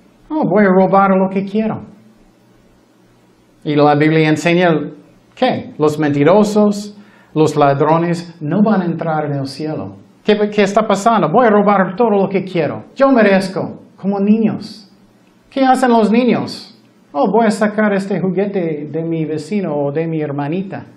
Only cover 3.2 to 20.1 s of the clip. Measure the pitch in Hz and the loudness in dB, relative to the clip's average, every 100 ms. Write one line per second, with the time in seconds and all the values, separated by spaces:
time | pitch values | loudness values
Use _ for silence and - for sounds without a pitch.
3.2 | _ _ _ _ 156 147 143 147 156 160 | _ _ _ _ -4 2 2 4 2 2
4.2 | 156 151 170 170 180 156 147 - - _ | 2 0 0 2 2 0 -4 -12 -20 _
5.2 | _ - 254 - - - 151 151 151 143 | _ -4 -2 -2 -8 -2 -2 0 -2 2
6.2 | 143 202 202 208 208 202 - - - - | 4 4 4 2 2 0 -8 -16 -20 -20
7.2 | _ 151 156 147 143 139 151 165 170 170 | _ 0 0 2 2 2 2 2 0 -4
8.2 | - - 147 196 214 190 170 156 165 156 | -8 -12 -4 0 2 2 -2 -4 -4 -4
9.2 | 147 139 135 - 151 135 95 - - _ | -4 -6 -6 -8 -8 -8 -10 -14 -20 _
10.2 | - 208 208 214 196 214 214 196 226 220 | -2 0 0 0 0 0 0 0 2 2
11.2 | 156 190 247 208 196 202 180 - 233 202 | 2 2 4 4 4 2 0 0 0 2
12.2 | 185 185 - 170 143 110 - - 269 247 | 0 -2 -4 -2 -4 -6 -12 0 2 4
13.2 | 202 196 - 165 - - - - 190 202 | 4 2 0 -6 -8 -12 -20 -8 -6 -2
14.2 | 202 226 202 135 - - - _ _ _ | 2 2 2 -4 -10 -20 -20 _ _ _
15.2 | _ _ _ - 262 254 254 233 208 220 | _ _ _ 0 2 2 4 2 2 2
16.2 | 254 139 - - - - _ _ _ 285 | 2 0 -4 -12 -18 -20 _ _ _ -2
17.2 | 247 208 226 208 214 208 214 196 196 185 | 0 2 0 0 -2 0 0 -2 -2 -4
18.2 | 185 180 208 196 165 147 147 156 165 160 | -2 -2 -2 -2 -4 -6 -8 -8 -6 -4
19.2 | 156 151 151 208 180 147 143 143 165 | -4 -6 -6 -4 -4 -4 -4 -4 -4